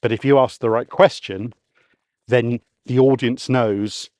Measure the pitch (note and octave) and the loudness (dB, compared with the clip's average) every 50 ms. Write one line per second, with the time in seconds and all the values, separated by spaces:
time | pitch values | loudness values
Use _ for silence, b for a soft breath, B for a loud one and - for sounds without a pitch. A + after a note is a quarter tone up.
0 | - A#2 A2+ G#2+ - C3+ C#3 C#3 C3 A#2+ - - - A#2 A2 A#2 B2 _ - - | -2 -2 -4 -2 2 4 4 4 4 2 -2 -4 -2 -2 0 -2 -2 _ -4 0
1 | F#3 F#3+ - - - - F#2+ F#2+ G#2+ A#2 G#2+ _ _ _ _ _ _ _ _ _ | 0 0 0 -4 -12 -12 -10 -10 -10 -10 -12 _ _ _ _ _ _ _ _ _
2 | _ _ _ _ _ - A#2 B2 A#2+ A#2 A#2+ A#2+ _ _ _ _ _ - B2+ B2 | _ _ _ _ _ 0 0 0 0 0 -4 -6 _ _ _ _ _ -2 2 4
3 | C3 C3+ C3+ B2 B2+ A#2+ B2 - - - B2+ B2+ A#2+ A2 G2+ G2+ G2+ G#2+ - - | 4 4 4 2 0 -2 -2 -4 -4 -2 0 0 2 0 0 -2 -4 -6 -8 -10
4 | - - _ | -14 -16 _